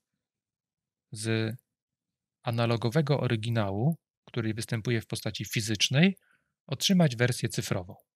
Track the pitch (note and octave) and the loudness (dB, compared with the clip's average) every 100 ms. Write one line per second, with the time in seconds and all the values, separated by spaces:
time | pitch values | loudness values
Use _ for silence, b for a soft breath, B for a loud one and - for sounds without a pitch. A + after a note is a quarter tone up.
0 | _ _ _ _ _ _ _ _ _ _ | _ _ _ _ _ _ _ _ _ _
1 | _ A2 A2 A2 A2 A#2+ _ _ _ _ | _ -8 -2 0 -2 -6 _ _ _ _
2 | _ _ _ _ B2 A#2 A#2 A#2 A#2 D3+ | _ _ _ _ -4 0 2 2 0 0
3 | D3 B2+ A#2+ A2+ A#2 A2+ G2 G2+ C#3+ D#3+ | 2 0 0 0 0 -2 -2 0 0 -2
4 | _ _ - A#2+ A2 A2 - A2+ B2 A2+ | _ _ -8 -4 -4 -4 -6 -4 -2 -2
5 | - A#2 A2 - G#2+ B2 G#2+ G2+ - C3 | -2 -8 -8 -8 -6 -4 -2 0 2 4
6 | F#3+ - b b b _ - B2+ - F#3 | 4 2 b b b _ -10 -2 2 4
7 | D#3 A2+ B2 - A2+ - - G#2 F2+ - | 4 4 0 2 -4 -4 -2 -4 -4 -16
8 | _ | _